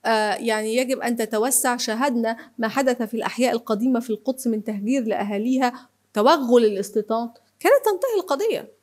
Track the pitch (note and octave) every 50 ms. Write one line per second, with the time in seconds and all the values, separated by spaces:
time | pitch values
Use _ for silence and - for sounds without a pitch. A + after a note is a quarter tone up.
0 | - A3+ A3+ G#3+ G#3+ G#3 G3+ - A#3 A#3 A3 G#3+ G#3+ A3 A3 B3 C4 B3 C4 -
1 | - A#3 A#3+ A#3 A3 G#3+ - G#3+ A3 C4 C#4 - - B3+ B3 B3 B3 - G#3+ A3+
2 | C4 D4 B3 A#3+ A3+ A3 A#3 A#3 - - _ - A3+ A3 G#3+ C4+ C4+ B3+ B3 B3
3 | A3+ G#3+ - A3 - - - - B3 B3 - A#3 A#3 - A3 G3+ A#3 C4 B3+ A3+
4 | A#3+ A#3 G#3+ G#3 _ C4 B3+ C4 - A#3+ A3+ G#3+ G#3 - G#3+ G3+ G3+ A3 C4 C#4
5 | A#3 A3 - - G3+ G3+ G#3 G3+ G#3+ B3 C4 C4 C4+ A#3+ B3 - - _ _ _
6 | _ _ _ G#3+ G#3 C4 D#4+ D#4+ C4+ A#3 B3 A#3+ A3+ G#3+ G#3 F#3+ G3+ G3 - A3
7 | G#3 - A3 A3+ A#3+ A#3 - - _ _ _ _ - F#4+ C5+ C5+ - A4 G4+ F4+
8 | - C5 A4+ G4 - - C#4+ C4+ G4+ A4+ G3+ B2+ - - _ _